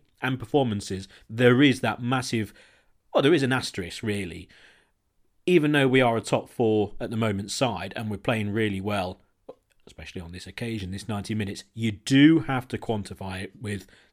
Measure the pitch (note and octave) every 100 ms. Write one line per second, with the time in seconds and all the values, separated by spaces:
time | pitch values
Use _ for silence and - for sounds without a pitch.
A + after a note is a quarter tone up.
0 | _ _ B2+ C3 - D3 B2+ G2+ - F#2+
1 | G2 - - A2+ B2 B2 D3 B2 A#2 G#2+
2 | A#2+ B2+ A#2+ A2+ G#2 - _ _ _ _
3 | _ - C#3 E3 C3 B2+ - - F2 -
4 | A2 G2+ F#2 E2+ F2 _ - _ _ _
5 | _ _ _ _ - F3+ D3+ D3 C3+ C3
6 | B2 A2+ - B2 - - A2+ G#2+ G2+ -
7 | A#2+ A2 A2+ G2 G2 - B2+ F#2 G2 -
8 | G#2+ G2+ - A2+ G#2 G#2 G#2+ F#2+ G2 G2+
9 | F2+ F#2 _ _ - - _ _ _ -
10 | D#2 - E2 F2+ - - A#2 A2 F#2 G2
11 | - G#2 G2 G#2+ G2 G2+ - - A2 G2+
12 | - C3+ D3 E3 A#2 C3 - A2+ - G#2+
13 | G2 F#2 F#2+ F#2 G2 - G#2+ G2+ - _
14 | _